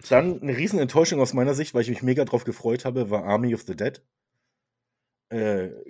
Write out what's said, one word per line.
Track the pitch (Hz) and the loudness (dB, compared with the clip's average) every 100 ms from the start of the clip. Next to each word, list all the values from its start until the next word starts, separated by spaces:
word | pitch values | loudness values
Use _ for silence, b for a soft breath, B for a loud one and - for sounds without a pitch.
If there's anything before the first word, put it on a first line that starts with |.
| - | 2
dann | 131 175 151 | 4 4 -2
eine | 143 123 | -4 -2
Riesenenttäuschung | 190 196 127 151 165 147 | 0 0 2 4 4 2
aus | 127 | 0
meiner | 131 135 | 2 0
Sicht, | 135 156 | 0 -2
weil | 120 | -2
ich | 117 | -2
mich | 117 | 0
mega | 127 131 | 0 2
drauf | 127 117 | 2 0
gefreut | 120 - 117 123 131 | -2 -4 -2 -2 -4
habe, | 127 104 | -4 0
war | 104 | 0
Army | 90 107 120 | 2 2 2
of | 113 | -2
the | - 82 | -6 -6
Dead. | 117 - _ _ _ _ _ _ _ _ _ _ _ _ - | -6 -6 _ _ _ _ _ _ _ _ _ _ _ _ -10
Äh, | 117 107 98 92 55 - | -4 -2 -2 -4 -10 -14